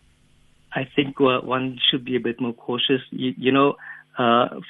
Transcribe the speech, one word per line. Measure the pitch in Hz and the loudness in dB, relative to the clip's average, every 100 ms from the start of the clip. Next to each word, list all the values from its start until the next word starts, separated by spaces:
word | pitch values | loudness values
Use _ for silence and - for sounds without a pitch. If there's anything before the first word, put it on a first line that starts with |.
| _ _ _ _ _ _ _ | _ _ _ _ _ _ _
I | 139 131 - | -8 -4 -2
think, | 139 135 | -2 2
uh, | 135 127 | 2 2
one | - 127 131 120 - | -2 -4 -4 -2 0
should | 139 | 0
be | 123 123 | -2 -2
a | |
bit | 113 117 | -2 -4
more | 120 | -4
cautious. | 113 - 120 - 131 - | -6 -6 -2 0 0 -2
You, | 135 131 131 | -6 -6 -2
you | 127 | 2
know, | 139 143 - - - - - | 4 4 0 -10 -20 -12 -2
uh, | 117 117 123 - - | 2 4 2 -4 -8